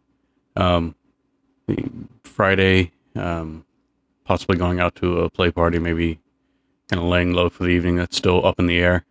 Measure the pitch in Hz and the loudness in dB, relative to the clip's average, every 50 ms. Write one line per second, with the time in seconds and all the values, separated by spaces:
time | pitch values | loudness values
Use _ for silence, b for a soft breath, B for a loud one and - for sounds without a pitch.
0 | _ _ _ _ _ _ _ _ _ _ _ 101 92 90 87 87 85 80 76 - | _ _ _ _ _ _ _ _ _ _ _ -2 0 2 2 0 0 -4 -8 -14
1 | _ _ _ _ _ _ _ _ _ _ _ _ _ - - - - - - - | _ _ _ _ _ _ _ _ _ _ _ _ _ -6 -6 -4 -6 -8 -10 -14
2 | - - - _ _ - - - 104 95 98 95 95 95 95 92 90 87 - _ | -18 -18 -20 _ _ -16 -2 0 2 2 2 2 4 4 4 4 2 0 -4 _
3 | _ _ _ 107 98 87 85 82 80 80 78 82 - _ _ _ _ _ _ _ | _ _ _ -8 -6 -6 -6 -6 -8 -10 -14 -16 -18 _ _ _ _ _ _ _
4 | _ _ _ _ _ - - - - - 95 85 90 90 90 90 87 87 - - | _ _ _ _ _ -2 -2 -2 0 -2 -2 0 0 0 0 0 -2 -2 -2 -2
5 | - 90 87 85 85 82 - - 92 87 - - 85 82 85 85 85 85 82 82 | -4 -2 0 0 -2 -2 -2 0 0 0 0 2 0 0 0 0 -2 -2 -2 -2
6 | 85 82 82 - _ _ _ _ _ _ _ _ _ _ _ _ _ - - 90 | -2 -2 -4 -6 _ _ _ _ _ _ _ _ _ _ _ _ _ -6 -6 -2
7 | 85 87 87 87 90 90 87 90 87 85 - - 90 90 87 87 85 90 87 87 | 0 0 0 2 2 2 2 2 0 0 0 -2 0 0 2 2 2 0 0 0
8 | 87 - - - - 95 90 90 82 90 - - 92 87 85 87 87 90 90 87 | -2 -4 -6 -2 0 2 2 2 2 0 0 0 0 0 2 2 2 2 2 0
9 | - _ | -2 _